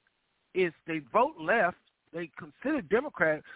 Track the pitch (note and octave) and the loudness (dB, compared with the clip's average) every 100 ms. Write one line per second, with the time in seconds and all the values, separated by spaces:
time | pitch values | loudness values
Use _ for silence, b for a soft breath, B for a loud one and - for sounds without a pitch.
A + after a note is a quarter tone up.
0 | _ _ _ _ _ F3+ F3+ - - D#3+ | _ _ _ _ _ -2 -2 -2 -8 -8
1 | C3+ G#3 C#4+ D#4+ D#3+ A3+ F3 - _ _ | 0 2 2 0 0 2 2 -2 _ _
2 | _ E3 E3+ - D#3 - C4 D4+ D3 G#3+ | _ -10 -10 -12 -18 -8 -4 -4 0 -2
3 | C#4+ - D#3+ D3+ - | -2 0 0 0 -6